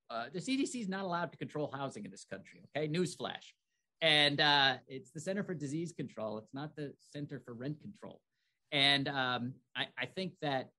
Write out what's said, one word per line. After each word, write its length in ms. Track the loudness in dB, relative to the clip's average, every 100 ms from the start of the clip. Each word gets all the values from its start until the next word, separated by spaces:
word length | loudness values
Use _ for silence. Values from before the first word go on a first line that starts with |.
| _
Uh, 160 | -6 -4
the 80 | -6
C 160 | -2 0
D 80 | 0
C 160 | -2
is 80 | -4
not 160 | -2 -2
allowed 260 | -2 -2
to 60 | -4
control 340 | -6 -4 -4
housing 300 | -2 -6 -6
in 80 | -10
this 140 | -14 -12
country, 360 | -12 -12 -20 -8 -4
okay? 140 | 0
Newsflash. 640 | 0 0 -2 -6 -6 -12 _ _ _ _ _
And, 400 | 4 6 6 6
uh, 360 | 6 8 6 4 -4
it's 240 | -14 -12
the 80 | -8
Center 220 | -2 -2
for 100 | -2
Disease 400 | -2 -2 -2 -4
Control. 460 | -4 -8 -4 -4 -4
It's 140 | -8
not 220 | -10 -10 -8
the 180 | -8 -10
Center 400 | _ -10 -8 -8
for 140 | -10
Rent 260 | -8 -6 -6
Control. 400 | -10 -14 -14 -14 _ _ _ _ _
And, 340 | 2 4 4 2
um, 460 | 0 0 0 -2 -6 _ -6
I, 100 | -6 -4
I 100 | -6
think 260 | -4 -6 -4
that 300 | -2 -2 -4